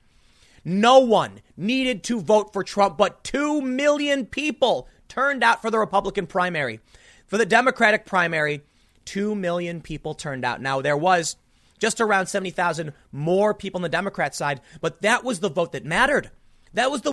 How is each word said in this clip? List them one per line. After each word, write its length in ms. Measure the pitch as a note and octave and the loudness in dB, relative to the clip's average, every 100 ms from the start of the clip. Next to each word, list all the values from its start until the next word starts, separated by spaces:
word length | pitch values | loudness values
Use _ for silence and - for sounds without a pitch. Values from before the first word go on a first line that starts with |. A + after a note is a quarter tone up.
| _ _ _ _ _ _ | _ _ _ _ _ _
No 360 | D3+ F#3+ A#3 C4 | -4 2 8 8
one 400 | B3 G3+ B2 G2 _ - | 8 4 2 -6 _ -8
needed 480 | G3 C4 B3+ G#3+ | -2 0 -2 -4
to 160 | - A#3+ | -4 -4
vote 320 | D#3+ G#3+ G#3 | 2 2 2
for 100 | G3+ | -6
Trump, 340 | - G3+ G3 D#3+ | -4 0 0 2
but 280 | F#3+ - | 0 -2
two 360 | - C4+ D4 D4+ | -6 -2 0 -2
million 680 | C4 B3+ D4 D4 D4 C#4 G#3+ | -2 0 2 2 0 -2 -4
people 600 | - D4+ A#3+ A#3+ D3 - _ - | -6 -6 0 0 0 -4 _ -10
turned 340 | - C#4 C4+ | -2 -2 2
out 180 | A#3 A3 | 2 2
for 80 | A3 | 0
the 80 | A3 | 0
Republican 480 | G3+ G3 G3 G3 E3+ | 0 0 -2 -4 -4
primary. 520 | F#3+ F3+ E3 C3 A2 _ - - - _ | -2 -2 -2 -4 -6 _ -20 -20 -20 _
For 120 | G3+ | -2
the 80 | G3+ | 2
Democratic 600 | A3+ B3+ B3 A3 G#3+ - | 4 2 2 2 2 0
primary, 560 | F#3 E3+ D#3+ D3+ D3 - _ _ _ | -2 0 0 -2 -4 -12 _ _ _
two 300 | - G3 G#3 | -10 -4 -4
million 460 | G#3 F3 F3 F3 E3+ | -2 -4 -4 -6 -10
people 340 | - D#3 D#3 | -12 -10 -10
turned 300 | D3 D#3 C3 | -10 -8 -6
out. 180 | B2 A#2+ | -4 -4
Now, 180 | C3+ C3+ | -4 -2
there 160 | C#3+ D3 | 0 2
was 380 | F3 F3+ D#3+ - _ _ _ _ | 2 2 0 -8 _ _ _ _
just 200 | A3 - | -2 0
around 280 | G#3+ G3 F3+ | 0 0 0
seventy 240 | G3+ F#3+ | -4 -4
thousand 400 | F3 F3 D#3+ D#3 - _ | -2 -2 -2 -8 -14 _
more 420 | C3+ D#3 F#3+ G#3+ | -6 0 2 2
people 280 | G#3 G3 F#3 | 0 -6 -6
on 20 | |
the 60 | E3+ | -4
Democrat 440 | E3 F#3+ F#3 D3 | -4 -4 -4 -6
side, 280 | - D3 C3+ - D#3+ | -4 -4 -4 -10 -6
but 220 | E3 - | -6 -2
that 220 | G3+ A#3 | 0 0
was 160 | B3 F#3 | -2 -4
the 80 | G3 | -2
vote 240 | D#3+ E3+ | -2 -4
that 120 | C3+ | -6
mattered. 460 | B2+ F3+ C4+ B3+ - - _ _ _ | -4 0 2 0 -4 -12 _ _ _
That 200 | F#3+ C4 | -4 -2
was 100 | C#4+ | -2
the 80 | D4 | -4